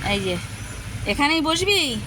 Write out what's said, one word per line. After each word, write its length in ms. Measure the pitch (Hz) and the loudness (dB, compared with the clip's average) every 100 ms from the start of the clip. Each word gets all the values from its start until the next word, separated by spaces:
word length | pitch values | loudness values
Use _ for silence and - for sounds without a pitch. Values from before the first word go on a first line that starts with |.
| 196 | 0
এই 80 | 202 | 0
যে, 100 | 190 175 - - - - - - - | 0 -2 -6 -10 -10 -10 -8 -6 -2
এখানেই 300 | 208 294 320 311 | 2 2 4 2
বসবি? 300 | 330 381 392 294 220 | 2 4 4 2 -2